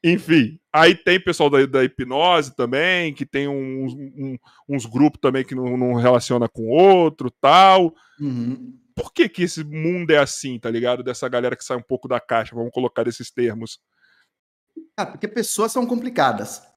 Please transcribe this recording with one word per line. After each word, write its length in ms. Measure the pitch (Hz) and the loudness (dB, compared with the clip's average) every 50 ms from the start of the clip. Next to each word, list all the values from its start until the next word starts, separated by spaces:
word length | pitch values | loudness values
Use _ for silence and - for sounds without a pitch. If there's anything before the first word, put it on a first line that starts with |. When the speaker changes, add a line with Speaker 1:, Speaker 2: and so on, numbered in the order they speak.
| - | 2
Speaker 1:
Enfim, 540 | 170 175 185 - 156 165 - 123 110 156 - _ _ | 2 0 0 0 2 4 4 4 2 -4 -14 _ _
aí 220 | - 151 160 170 190 | 2 6 6 6 4
tem 240 | - _ 185 180 185 | 4 _ 0 0 0
pessoal 300 | 180 180 165 - 165 143 | 0 -4 0 0 2 4
da, 160 | 143 139 139 | 4 4 4
da 160 | 135 131 135 | 4 2 0
hipnose 720 | 131 127 _ - 127 123 127 143 165 180 175 165 147 131 127 | 0 0 _ -6 -8 -4 -2 2 2 4 4 2 0 -2 _
também, 580 | - 127 120 127 139 165 185 185 180 170 160 | -6 -4 -2 0 -2 0 0 0 -2 -2 -4
que 140 | 139 - 131 | -6 -8 -12
tem 220 | _ - 139 143 143 | _ -6 -6 -4 -4
uns, 440 | 143 139 135 131 131 131 135 131 | -6 -6 -8 -8 -8 -8 -8 -8
um, 460 | 127 139 139 135 _ 151 135 135 131 120 _ _ _ _ _ - | -10 -12 -16 -18 _ -12 -12 -10 -12 -14 _ _ _ _ _ -8
uns 180 | 139 139 117 | -8 -6 -6
grupos 340 | 113 110 127 143 151 - - | -6 0 2 2 2 2 0
também 240 | - 135 127 135 127 | -2 0 0 0 -4
que 100 | - 135 | -6 -8
não, 220 | 127 127 123 123 | -8 -6 -4 -4
não 180 | 127 127 123 123 | -2 -2 -2 0
relaciona 540 | 120 117 123 127 120 - - 127 120 120 110 | 2 4 4 4 4 2 0 -2 -2 -2 -4
com 140 | _ - | _ -8
o 60 | 113 113 | -6 0
outro, 580 | 123 156 185 196 190 180 170 156 151 _ 131 123 _ _ | 4 6 8 8 8 6 4 2 0 _ -10 -10 _ _
tal. 520 | - 135 156 180 190 190 190 190 180 165 160 _ _ _ _ _ | 2 6 8 8 8 8 8 6 4 2 -2 _ _ _ _ _
Speaker 2:
Uhum. 580 | 147 143 127 120 117 120 131 - 127 120 - _ _ _ _ | -8 -6 -6 -4 -6 -6 -6 -8 -12 -20 -20 _ _ _ _
Speaker 1:
Por 180 | - - - | -12 -12 -10
que 160 | _ - 330 220 | _ 0 0 0
que 140 | _ - | _ -4
esse 220 | 175 170 - 160 156 | -4 -4 -4 -10 -12
mundo 460 | 151 147 160 156 165 180 180 175 170 | -10 -10 -6 -4 -4 -4 -4 0 2
é 40 | 156 147 | 2 2
assim, 400 | 143 139 - - - 135 127 113 | 2 0 -4 -12 -10 -12 -12 -8
tá 100 | - 120 | -8 -6
ligado? 320 | 113 117 120 123 123 123 | -4 -2 -2 -2 -4 -4
Dessa 260 | 123 127 120 - - 123 | -6 -10 -8 -8 -8 -4
galera 280 | 123 120 123 123 123 | -4 -2 -2 -2 -6
que 80 | - - | -6 -8
sai 120 | - 127 | -10 -10
um 60 | 123 | -10
pouco 240 | 117 _ 131 123 - | -6 _ -8 -8 -4
da 140 | 127 123 120 | -6 -6 -6
caixa, 340 | - - 120 113 110 - - | -4 -2 -2 -2 -2 -4 -8
vamos 160 | 117 117 120 | -10 -10 -6
colocar 360 | _ 127 127 120 _ - 117 120 | _ -4 -4 -4 _ -4 -4 -4
esses 220 | 113 - 123 - | -6 -8 -16 -14
termos. 480 | _ - 120 117 107 113 113 110 - _ _ _ _ _ _ _ _ _ _ _ _ _ _ _ _ _ _ _ _ 320 - _ _ | _ -4 -4 -4 -4 -6 -12 -14 -16 _ _ _ _ _ _ _ _ _ _ _ _ _ _ _ _ _ _ _ _ -20 -20 _ _
Speaker 2:
Ah, 80 | - 190 | -10 -10
porque 200 | - - - - | -10 -8 -12 -12
pessoas 460 | 220 - 240 220 - - - - - | -8 -6 -6 -6 -6 -2 -4 -4 -2
são 120 | - 269 247 | -2 -4 -4
complicadas. 760 | 240 247 233 - - - - 143 131 113 104 104 - - - _ _ _ | -2 -4 -6 -6 -6 -2 0 0 0 0 -2 -8 -12 -14 -18 _ _ _